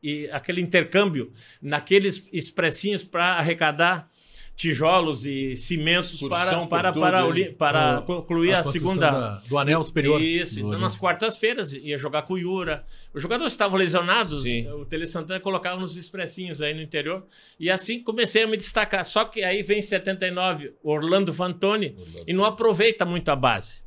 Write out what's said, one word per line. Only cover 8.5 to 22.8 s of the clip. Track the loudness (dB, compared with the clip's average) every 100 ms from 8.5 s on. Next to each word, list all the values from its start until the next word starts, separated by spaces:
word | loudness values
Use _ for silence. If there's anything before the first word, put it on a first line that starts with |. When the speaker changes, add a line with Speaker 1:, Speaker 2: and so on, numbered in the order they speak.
Speaker 3:
a | 4
Speaker 1:
a |
Speaker 3:
construção | 2 0 0
Speaker 1:
segunda. | 4 4
Speaker 3:
da, | 2 -2 -6 -2
do | 0
anel | 2 2
superior. | 2 0 2 4
Speaker 1:
Isso, | 2 0 -2 -4
Speaker 3:
Do |
Speaker 1:
então | -4
Speaker 3:
anel. | -2
Speaker 1:
nas | -2 0
quartas-feiras | 0 0 -2 0 -2 -2 -6
ia | -8 -6 -6
jogar | -2 -4
com | -2
o | -4
Yura. | -2 -4 -4 -6 -8 -16 -14
Os | -10
jogadores | -4 -2 -2
estavam | 0 0 2
lesionados, | 2 2 2 2 2 -2
Speaker 2:
Sim. | -2 -2 -4
Speaker 1:
o | -8
Tele | -8 -8 -6
Santana | -8 -8 -6
colocava | -2 -2 -2 -6
nos | -8 -10
expressinhos | -14 -10 -10 -8 -10 -4
aí | -4
no | -4
interior. | -6 -4 -4 -6 -8 -20 -20 _
E | 0
assim | 0 0 -4
comecei | -4 -2 2 4
a | 2
me | 0
destacar. | 0 0 0 0 0
Só | 0
que | 0 -2
aí | -2 -2
vem | 0 0
em |
setenta | 0 -2 -2 -2 -2
e |
nove, | 0 0 -2 -8 -8
Orlando | -2 0 4 4 2
Fantoni, | 0 -4 0 2 2 -2 -6
Speaker 2:
Orlando | -16 -14 -2
Speaker 1:
e |
não | 2
Speaker 2:
Fantoni. | 2
Speaker 1:
aproveita | 4 2 4